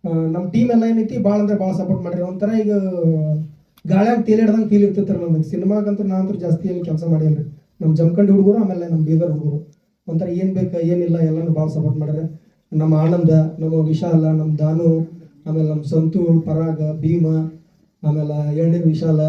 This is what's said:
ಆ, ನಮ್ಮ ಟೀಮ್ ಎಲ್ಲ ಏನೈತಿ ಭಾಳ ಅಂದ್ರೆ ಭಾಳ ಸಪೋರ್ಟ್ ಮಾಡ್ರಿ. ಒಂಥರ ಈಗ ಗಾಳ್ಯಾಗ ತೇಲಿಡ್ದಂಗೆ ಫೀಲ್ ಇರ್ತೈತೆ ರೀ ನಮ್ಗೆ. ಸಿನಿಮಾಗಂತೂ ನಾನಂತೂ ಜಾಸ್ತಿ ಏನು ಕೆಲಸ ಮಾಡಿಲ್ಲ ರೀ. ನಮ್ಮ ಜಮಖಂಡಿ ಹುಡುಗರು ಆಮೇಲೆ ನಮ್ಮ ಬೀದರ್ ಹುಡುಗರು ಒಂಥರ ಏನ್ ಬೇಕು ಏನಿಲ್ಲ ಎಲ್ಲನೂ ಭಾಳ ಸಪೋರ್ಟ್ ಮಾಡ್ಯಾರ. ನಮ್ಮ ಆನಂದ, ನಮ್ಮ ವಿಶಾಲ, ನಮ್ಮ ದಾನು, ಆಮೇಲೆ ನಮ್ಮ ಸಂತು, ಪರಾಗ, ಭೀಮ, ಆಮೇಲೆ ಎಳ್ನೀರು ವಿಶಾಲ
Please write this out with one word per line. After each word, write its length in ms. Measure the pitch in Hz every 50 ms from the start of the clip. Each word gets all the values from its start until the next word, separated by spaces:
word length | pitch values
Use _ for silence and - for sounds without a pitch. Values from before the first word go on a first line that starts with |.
| -
ಆ, 60 | 170 165
ನಮ್ಮ 360 | 160 160 160 160 175 190 190
ಟೀಮ್ 200 | 170 226 233 240
ಎಲ್ಲ 140 | 233 226 220
ಏನೈತಿ 340 | 226 226 220 220 - -
ಭಾಳ 220 | - 190 202 208 208
ಅಂದ್ರೆ 200 | 208 202 208 196
ಭಾಳ 120 | 190 190
ಸಪೋರ್ಟ್ 320 | 190 202 190 180 - - 175
ಮಾಡ್ರಿ. 180 | 175 175 175
ಒಂಥರ 280 | 175 180 185 185 208 208 226 220 214
ಈಗ 80 | 208 208 202 190 190 180 175 170 165 160 156 151 156 156 151 156 - - _ _ _ _ _ _
ಗಾಳ್ಯಾಗ 340 | 160 190 196 208 233 240 226
ತೇಲಿಡ್ದಂಗೆ 460 | - 220 214 220 226 208 214 226 214
ಫೀಲ್ 160 | - 208 202 202
ಇರ್ತೈತೆ 300 | 196 - 202 - - -
ರೀ 60 | 170
ನಮ್ಗೆ. 240 | 170 170 160 156 156
ಸಿನಿಮಾಗಂತೂ 600 | - 202 - 190 190 208 214 202 208 202 196 202
ನಾನಂತೂ 300 | 190 185 185 190 190 -
ಜಾಸ್ತಿ 360 | 170 175 170 165 - - 190
ಏನು 160 | 180 175 170
ಕೆಲಸ 180 | 165 156 156 165
ಮಾಡಿಲ್ಲ 340 | 165 160 156 156 156 151
ರೀ. 140 | 143 - - - - _ _ _ _
ನಮ್ಮ 140 | 170 160 151
ಜಮಖಂಡಿ 360 | 147 165 170 175 202 208 196
ಹುಡುಗರು 320 | 196 196 190 202 208 226 208
ಆಮೇಲೆ 260 | 190 180 175 170 170
ನಮ್ಮ 160 | 165 156 156
ಬೀದರ್ 260 | 151 160 160 175 170
ಹುಡುಗರು 520 | 151 151 151 147 143 151 - - _ _ _ _ _ _ _
ಒಂಥರ 220 | - 165 165 180 175
ಏನ್ 260 | 170 180 190 190 190
ಬೇಕು 320 | 185 - - 170 170 165
ಏನಿಲ್ಲ 320 | 165 175 175 175 165 165 165
ಎಲ್ಲನೂ 320 | 160 160 156 160 165 165
ಭಾಳ 160 | 156 156 156
ಸಪೋರ್ಟ್ 300 | 156 143 156 - - 147
ಮಾಡ್ಯಾರ. 260 | 151 151 147 151 156 160 156 - - _ _ _ _ _ _ 170
ನಮ್ಮ 200 | 156 156 156 156
ಆನಂದ, 360 | 151 160 165 180 175 165 160 160 160 156 160 - -
ನಮ್ಮ 140 | 160 160 160
ವಿಶಾಲ, 540 | 160 156 156 160 - 180 175 165 160 156
ನಮ್ಮ 300 | 156 156 156 156 156 151
ದಾನು, 520 | 147 156 156 160 170 170 165 160 160 165 160 - - - - _ _ _
ಆಮೇಲೆ 220 | 160 156 160 156 151
ನಮ್ಮ 120 | 151 151
ಸಂತು, 600 | 147 - - 160 160 160 180 190 175 165 165 165
ಪರಾಗ, 560 | 160 - 156 160 160 160 160 151 156 151 156 156
ಭೀಮ, 280 | 147 160 170 175 160 160 160 160 160 160 - - _ _ _ _ _ _ _ _ -
ಆಮೇಲೆ 500 | 151 147 156 151 151 151 151 147 151 147
ಎಳ್ನೀರು 260 | 156 165 170 170 175 165
ವಿಶಾಲ 380 | 160 156 - 165 160 156 151 151